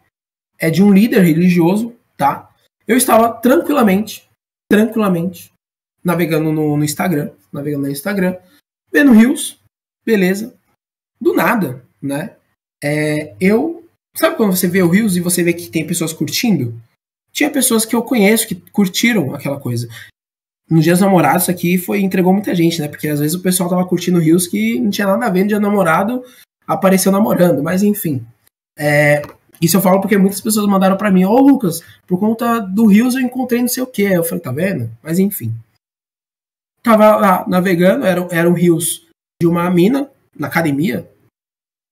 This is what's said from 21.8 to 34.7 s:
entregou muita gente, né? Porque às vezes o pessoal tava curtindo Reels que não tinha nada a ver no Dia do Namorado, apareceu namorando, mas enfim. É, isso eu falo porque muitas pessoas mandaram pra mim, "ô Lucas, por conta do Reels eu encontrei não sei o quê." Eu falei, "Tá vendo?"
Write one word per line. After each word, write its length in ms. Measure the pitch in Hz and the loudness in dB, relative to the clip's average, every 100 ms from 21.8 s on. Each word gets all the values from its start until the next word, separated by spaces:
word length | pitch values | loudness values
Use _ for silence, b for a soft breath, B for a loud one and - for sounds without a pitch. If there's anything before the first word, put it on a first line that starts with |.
| 180 202 | -2 -4
entregou 320 | 196 190 180 | -2 0 2
muita 200 | 196 214 175 | 0 0 0
gente, 240 | 165 165 | 0 0
né? 80 | 147 | -6
Porque 180 | - 151 | -8 -6
às 140 | 147 | -2
vezes 160 | 151 175 | -2 -2
o 60 | |
pessoal 280 | 185 185 180 | -2 -2 -2
tava 160 | 180 180 | -2 -2
curtindo 320 | 170 - 175 | -4 -2 0
Reels 300 | 156 175 175 | 2 2 0
que 320 | 202 220 233 | -4 -2 -2
não 100 | 233 | -4
tinha 160 | 202 202 | -2 -2
nada 200 | 202 240 | 0 0
a 40 | |
ver 120 | 185 | 0
no 60 | 202 | 0
Dia 100 | 208 | 0
do 40 | |
Namorado, 600 | 208 202 170 160 208 254 B B B _ - | 0 0 2 0 0 -4 B B B _ -8
apareceu 460 | - 190 190 190 | 0 2 2 2
namorando, 500 | 196 226 196 180 143 | 0 0 2 2 0
mas 220 | 151 185 | -2 0
enfim. 420 | 208 208 170 131 117 _ _ _ _ - | 0 0 -4 -6 -8 _ _ _ _ -6
É, 460 | 147 147 147 147 - - _ - | 0 2 4 2 -2 -18 _ -4
isso 160 | 165 190 | 0 2
eu 40 | |
falo 200 | 185 190 | 2 2
porque 180 | 190 208 | 2 2
muitas 220 | 190 - | 2 0
pessoas 260 | 220 214 202 | -4 -2 0
mandaram 300 | 196 190 190 | 2 2 0
pra 140 | 214 | 2
mim, 140 | 185 | 2
"ô 140 | 185 240 | 4 4
Lucas, 420 | 277 277 175 160 B B | 4 4 0 -4 B B
por 140 | - 180 | -6 -2
conta 400 | 208 226 233 233 | -2 -2 -2 -4
do 280 | 196 190 226 | -2 2 4
Reels 280 | 196 254 | 6 4
eu 60 | 254 | 0
encontrei 400 | 254 254 262 240 | -4 -4 -2 -2
não 80 | 247 | -2
sei 160 | 254 | -4
o 20 | 254 | -6
quê." 240 | - 202 | -2 0
Eu 120 | 180 | 0
falei, 160 | 165 180 | -2 -6
"Tá 100 | 135 | -8
vendo?" 400 | 127 190 | -4 -4